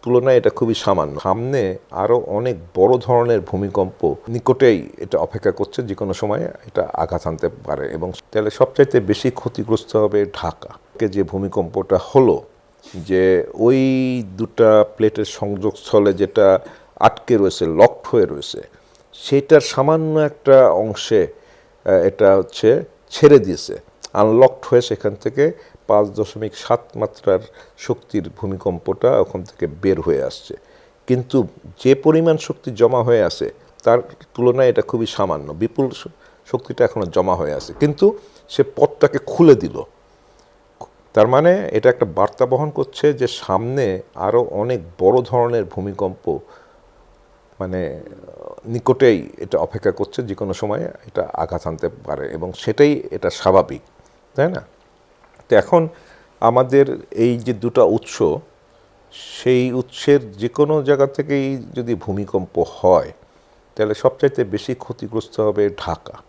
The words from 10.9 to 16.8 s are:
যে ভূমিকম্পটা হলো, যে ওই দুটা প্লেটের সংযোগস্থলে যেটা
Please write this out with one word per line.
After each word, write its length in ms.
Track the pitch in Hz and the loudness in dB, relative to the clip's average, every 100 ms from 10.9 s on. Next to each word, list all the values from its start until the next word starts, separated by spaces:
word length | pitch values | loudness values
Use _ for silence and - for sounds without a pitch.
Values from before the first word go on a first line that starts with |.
| - 107 98 | -6 -6 -4
যে 80 | 87 | -4
ভূমিকম্পটা 680 | 98 95 104 87 98 92 92 - | -4 -6 -4 -4 -6 -2 -2 2
হলো, 280 | 135 127 78 - _ _ _ - 92 82 | 4 4 2 -4 _ _ _ -20 -18 -4
যে 140 | 92 92 92 - - 117 | 2 4 2 0 0 2
ওই 120 | 135 131 131 131 127 104 92 | 2 2 0 -2 -4 -8 -8
দুটা 300 | 113 - 113 107 104 - | -8 2 4 6 2 0
প্লেটের 340 | 107 107 104 - | -2 0 -8 -6
সংযোগস্থলে 760 | 101 101 101 - - 110 101 92 | -8 -6 -6 -8 0 2 2 0
যেটা 260 | 95 - 98 95 - - | -2 2 4 2 -2 -20